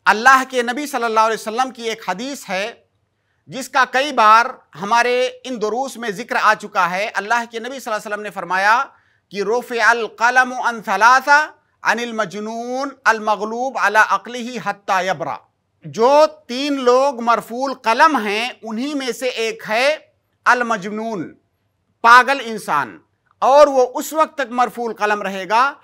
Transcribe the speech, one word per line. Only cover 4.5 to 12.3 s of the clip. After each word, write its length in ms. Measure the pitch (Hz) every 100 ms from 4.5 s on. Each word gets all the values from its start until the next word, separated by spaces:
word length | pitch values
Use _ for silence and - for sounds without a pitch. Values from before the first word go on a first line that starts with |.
| - _ 147
हमारे 360 | 202 233 240 247 254 - 254
इन 120 | 240
दुरूस 380 | 214 233 269 220
में 120 | 233
जिक्र 220 | 185 233 240
आ 160 | 190 214
चुका 300 | 202 202 170
है। 200 | 185 214
अल्लाह 340 | 196 202 233
के 160 | 233 226
नबी 180 | 240 269
सल्लल्लाहु 160 | 240 214
अलैहि 100 | 214
वसल्लम 140 | 208
ने 100 | 208
फरमाया 440 | 190 175 185 202 240 277 _ _ _ _
कि 100 | 196
"रुफ़िअल 640 | 196 240 240 233 220 240 208 -
क़लमु 380 | 233 254 254 254
अन 180 | 240 226
सलासा 540 | 220 196 226 262 277 285 311 _ _ _
अनिल 300 | - 214 240
मजनून 800 | 220 196